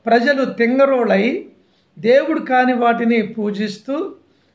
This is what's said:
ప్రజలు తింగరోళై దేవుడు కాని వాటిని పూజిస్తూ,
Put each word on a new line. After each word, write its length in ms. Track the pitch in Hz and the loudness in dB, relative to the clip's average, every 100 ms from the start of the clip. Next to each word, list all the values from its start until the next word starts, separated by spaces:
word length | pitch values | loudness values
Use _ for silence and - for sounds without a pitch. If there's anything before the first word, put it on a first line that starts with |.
| 226 | 0
ప్రజలు 380 | 233 269 269 | 2 2 0
తింగరోళై 1000 | 240 - 233 262 277 254 214 190 233 359 - _ _ _ _ - | -2 -2 0 2 2 2 2 2 0 -4 -8 _ _ _ _ -4
దేవుడు 420 | 208 269 320 311 | 2 2 2 -2
కాని 320 | - 254 254 | 0 0 2
వాటిని 500 | 247 233 233 226 233 | 2 0 0 0 0
పూజిస్తూ, 920 | 196 226 208 196 208 - - 294 392 - _ _ _ | -2 -6 -6 -4 -6 -8 -8 -6 -8 -12 _ _ _